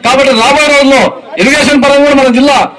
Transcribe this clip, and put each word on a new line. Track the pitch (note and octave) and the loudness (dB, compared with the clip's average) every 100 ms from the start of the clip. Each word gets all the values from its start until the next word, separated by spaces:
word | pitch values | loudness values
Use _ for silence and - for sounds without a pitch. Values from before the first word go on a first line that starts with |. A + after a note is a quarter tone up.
| A#3 | -2
కాబట్టి | C4+ C4+ A3+ | 0 0 0
రాబోయే | A#3 D4 D4 | 0 0 0
రోజుల్లో | C#4+ C4+ C4+ - - - - | 0 2 2 -2 -6 -14 -4
ఇరిగేషన్ | G#3+ D4 C#4+ D4 | -2 0 0 0
పరంగా | C#4 C#4 C#4+ | 2 2 2
కూడా | C#4 | 2
మన | C4 A#3+ | 0 0
జిల్లా | C#4 C4 F3+ | 0 0 -2